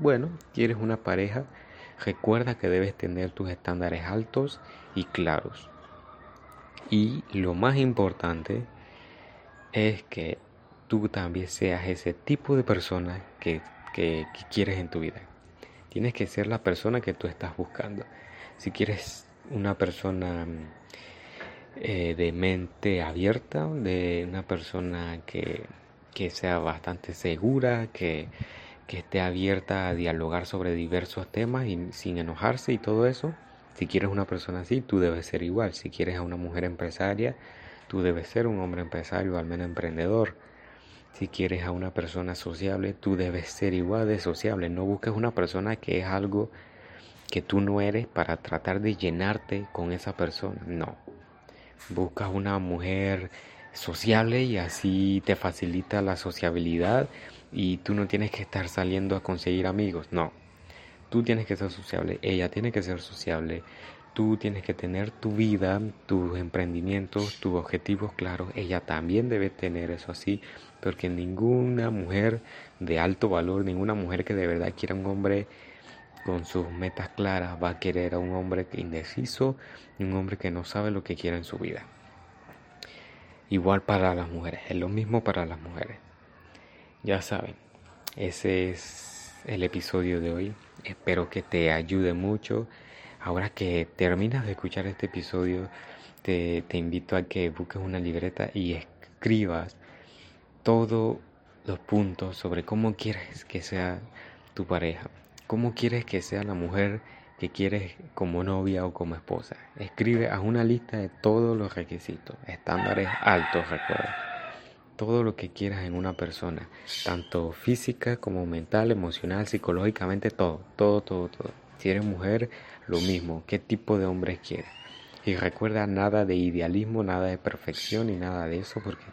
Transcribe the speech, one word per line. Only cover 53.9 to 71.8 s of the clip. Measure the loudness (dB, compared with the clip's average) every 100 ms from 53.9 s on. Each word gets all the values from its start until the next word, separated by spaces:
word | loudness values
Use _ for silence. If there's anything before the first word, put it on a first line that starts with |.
| -2 4 6 6 4
y | 2 0
así | -2 0 2 4 4 4
te | 2 2
facilita | 0 -2 -2 -2 0 0
la | 2 0
sociabilidad | -4 -2 0 2 2 2 4 4 2 -4 -18 -20 -8
y | 0 0 0
tú | 0
no | 0 2
tienes | 0 0
que | -4
estar | -6 -4 -2
saliendo | 0 0 2 2 0
a |
conseguir | 0 -2 0 2 2
amigos. | 2 0 -2 -2
No. | 0 0 -4 -20 -20 -20 -20 -20 -20 0
Tú | 2
tienes | 4 2
que | 0 -2
ser | -2
sociable, | -6 -6 -2 -2 -2
ella | 0 2 2
tiene | 0 0
que | 0
ser | -2 -4
sociable, | -8 -8 -2 -2 -2 -4 -8 -16 -18 -18 -8
tú | 0 2 2
tienes | 0 -2
que | -4
tener | -2 -2 -2 -2
tu | -4 -2
vida, | 4 4 6 4 2 0 -6 0
tus | 2 2 -2
emprendimientos, | -2 0 0 0 0 -2 -2 -2 -2 -2
tus | 0
objetivos | 0 0 -2 0 0 -2
claros. | -4 -4 -4 -4
Ella | -4 -2 -2
también | 0 -2 2 2 4
debe | 2 0
tener | 0 -2 -2 -4
eso | -6 -8
así, | -4 -2 -2 -4 -18 -20 -6
porque | -4 -2 -2
ninguna | -2 -2 2 4 4 4 2